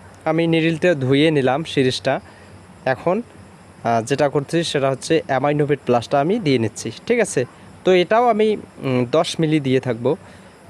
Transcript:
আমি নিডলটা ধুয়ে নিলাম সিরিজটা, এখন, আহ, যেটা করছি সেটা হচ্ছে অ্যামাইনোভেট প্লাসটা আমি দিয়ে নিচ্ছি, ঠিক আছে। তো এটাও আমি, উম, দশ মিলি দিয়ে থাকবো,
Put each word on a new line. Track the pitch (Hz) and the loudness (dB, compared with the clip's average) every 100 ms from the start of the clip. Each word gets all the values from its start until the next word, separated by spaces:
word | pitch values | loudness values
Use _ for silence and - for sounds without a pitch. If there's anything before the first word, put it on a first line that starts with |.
| - - 160 | -20 -8 -2
আমি | 160 165 | 0 2
নিডলটা | 165 160 156 180 151 | 2 0 0 0 2
ধুয়ে | 127 139 160 147 | 2 2 4 2
নিলাম | 127 139 160 | 2 0 -2
সিরিজটা, | 143 131 - 135 160 - - - - - - 131 | -2 0 0 -2 -4 -6 -20 -20 -20 -20 -8 -4
এখন, | 127 170 208 | -2 -2 -4
আহ, | - - - - - - 117 117 113 | -6 -16 -20 -20 -20 -8 -2 -2 0
যেটা | 139 143 147 | 0 0 0
করছি | 139 165 160 | -2 -4 -2
সেটা | 147 135 | -2 -2
হচ্ছে | 131 - 160 - | -2 -2 -2 0
অ্যামাইনোভেট | 131 147 151 143 139 - | -2 0 0 0 -2 0
প্লাসটা | 120 - 143 | -2 0 0
আমি | 151 233 151 | 0 0 0
দিয়ে | 127 | 0
নিচ্ছি, | 110 - 117 - - | 0 -6 -12 -8 -2
ঠিক | 240 196 | 0 0
আছে। | 143 120 - - - | -2 -4 -8 -20 -4
তো | 185 180 | 2 2
এটাও | 175 220 247 | 4 2 4
আমি, | 208 220 202 | 2 0 -2
উম, | - - 135 123 123 156 | -8 -8 -2 0 2 0
দশ | 170 - | 0 -2
মিলি | 156 156 135 | 0 0 0
দিয়ে | 131 127 | 0 0
থাকবো, | 117 123 170 - - - - | -2 -2 -4 -8 -20 -20 -20